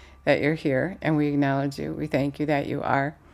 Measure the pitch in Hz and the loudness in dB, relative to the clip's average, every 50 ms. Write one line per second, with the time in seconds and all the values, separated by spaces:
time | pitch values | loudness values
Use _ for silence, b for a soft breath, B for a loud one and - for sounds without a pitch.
0 | B B B B - - 143 - - 143 160 156 - 156 135 127 131 170 196 - | B B B B 0 2 2 4 2 0 0 0 0 0 0 2 0 -2 -4 -4
1 | - 156 160 151 147 147 143 143 143 139 139 139 139 143 139 - 147 151 160 151 | 0 0 2 2 2 2 2 2 2 2 2 0 0 -2 -4 -6 -6 -6 -6 -6
2 | 147 156 - 139 135 143 143 - 151 147 151 143 - - 127 139 - - 123 139 | -4 -2 0 0 0 -2 -2 -2 -2 0 0 0 0 -2 -4 -4 0 0 2 2
3 | 139 143 156 - B B | 0 -2 -4 -10 B B